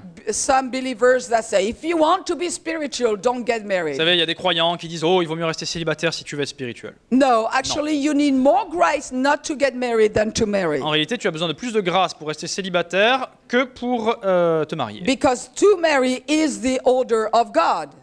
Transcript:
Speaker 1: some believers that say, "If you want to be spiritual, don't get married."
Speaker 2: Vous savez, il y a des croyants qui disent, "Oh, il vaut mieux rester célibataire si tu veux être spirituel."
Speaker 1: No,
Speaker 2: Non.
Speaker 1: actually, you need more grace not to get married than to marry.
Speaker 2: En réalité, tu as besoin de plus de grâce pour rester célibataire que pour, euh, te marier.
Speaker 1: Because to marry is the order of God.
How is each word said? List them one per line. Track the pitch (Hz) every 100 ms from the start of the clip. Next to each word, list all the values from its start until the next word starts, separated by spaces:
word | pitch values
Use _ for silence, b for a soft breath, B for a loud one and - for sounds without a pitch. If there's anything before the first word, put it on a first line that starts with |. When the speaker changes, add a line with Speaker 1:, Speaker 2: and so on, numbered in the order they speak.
| 185 214 220
Speaker 1:
some | 208 - 262 254
believers | 262 262 214 247 254 247
that | 226
say, | 220 196 196
"If | -
you | 311 339
want | 311 370 -
to |
be | 294 339
spiritual, | - 330 320 285 - 240 208
don't | 247 247 233
get | 226
married." | 208 185 156
Speaker 2:
Vous | 139
savez, | 165
il | 175
y |
a | 160
des |
croyants | 160 180 165 170 170
qui | 165
disent, | 170
"Oh, | 160 185
il | 160
vaut | 165
mieux | 165
rester | 160
célibataire | 160 170 160 151 165
si | -
tu | -
veux | 147
être | 135
spirituel." | - 123 110 - - -
Speaker 1:
No, | 262 269 226
Speaker 2:
Non. | 226
Speaker 1:
actually, | 262 262 302 302 294
you | 294
need | 285 294
more | 262 269 370 392
grace | 339 339 302 -
not | 254 269 302
to | - 262
get | 269 247
married | 247 226 214
than | 220 214
to | -
marry. | 208 202 165 147
Speaker 2:
En | 151
réalité, | 156 151 247
tu | 196
as |
besoin | 156 170
de |
plus | 147 247
de | 214
grâce | 175 185 170
pour | - 151
rester | 151 170
célibataire | - 185 175 170 185 220 262 254 _ -
que | 247
pour, | 262 - 247 247 214 -
euh, | 190 180 170 160
te | 151
marier. | 160 113 107
Speaker 1:
Because | 185 269 285 247 - -
to | 392 359
marry | 320 277 254 254 -
is | 311 311 196
the | 254 254
order | 254 254 220 226 214
of | 226 226
God. | 294 330 185 147 -